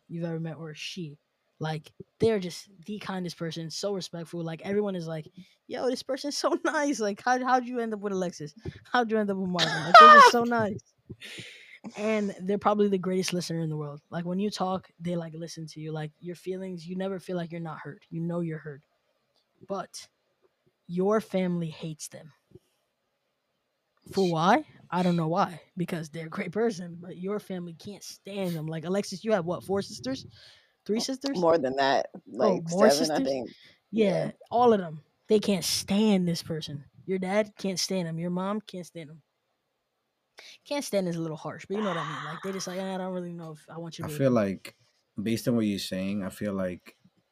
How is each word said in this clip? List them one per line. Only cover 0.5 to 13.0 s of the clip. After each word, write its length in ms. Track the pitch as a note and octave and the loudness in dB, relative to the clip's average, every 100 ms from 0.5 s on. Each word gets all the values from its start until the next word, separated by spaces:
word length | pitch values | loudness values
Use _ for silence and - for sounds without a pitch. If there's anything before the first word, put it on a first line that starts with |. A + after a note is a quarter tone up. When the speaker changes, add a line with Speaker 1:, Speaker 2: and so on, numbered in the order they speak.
| C#3 | -10
Speaker 1:
or 180 | D#3+ D3+ | -14 -12
she. 440 | - - D#3+ C#3+ _ _ _ _ | -12 -10 -12 -14 _ _ _ _
Like, 340 | D#3 D#3 - - - _ | -6 -6 -10 -20 -20 _
they're 200 | A3+ A3 | 2 2
just 300 | F3+ - - - E3 | -2 -8 -16 -20 -14
the 140 | G#3 | -12
kindest 380 | - F#3 F3 - | -8 -6 -6 -6
person, 320 | E3+ D#3+ E3 | -8 -8 -8
so 220 | - G3+ | -6 -4
respectful. 500 | G3 E3+ F3 E3 F3 | -4 -6 -10 -10 -8
Like, 180 | E3 D#3+ | -8 -8
everyone 320 | F#3+ G3+ G#3 F#3 | -2 -2 0 -4
is 120 | D#3+ | -6
like, 240 | D#3+ D#3 - F#3 _ - | -8 -10 -16 -20 _ -12
"Yo, 220 | - B3+ | -4 -2
this 140 | B3+ | -2
person's 340 | - C4 C#4+ - | -4 -6 -4 -2
so 200 | D4 E4+ | 0 0
<laughs> 40 | D#4+ | 0
nice. 340 | D4+ C#4+ A#3 | 0 0 0
Like, 220 | G#3 G3+ | -2 -2
how, 220 | - B3+ B3+ | 0 0 2
how'd 200 | B3+ A#3+ | 2 2
you 120 | B3 | -4
end 140 | A3+ | -4
up 80 | G#3+ | -4
with 120 | G3+ | -4
Alexis? 400 | F#3+ F3+ - D3+ - - - - | -4 -4 -6 -12 -12 -14 -16 -2
How'd 200 | B3 A#3 | 0 2
you 60 | A3 | 0
end 120 | G#3 | 0
up 60 | F#3+ | -2
with 120 | F#3+ | -2
Marvin?" 340 | F3 - G5+ | 0 0 -2
Like, 140 | - - | 10 12
they're 120 | D#5 | 12
just 200 | D5+ B4 | 12 12
so 120 | A#3+ | 10
Speaker 2:
<laughs> 20 | - | 4
Speaker 1:
nice. 480 | A#3+ G#3+ - - _ - - - - - - - - - F#3+ | 2 0 -2 -10 _ -20 -18 -16 -14 -14 -18 -20 -18 -14 -4
And 400 | G#3 A3 G3+ E3+ | -2 0 -2 -4
they're 160 | F#3 G3+ | -2 0
probably 300 | G3+ G#3 G#3 | 2 4 4
the 80 | |
greatest 360 | G3 | 4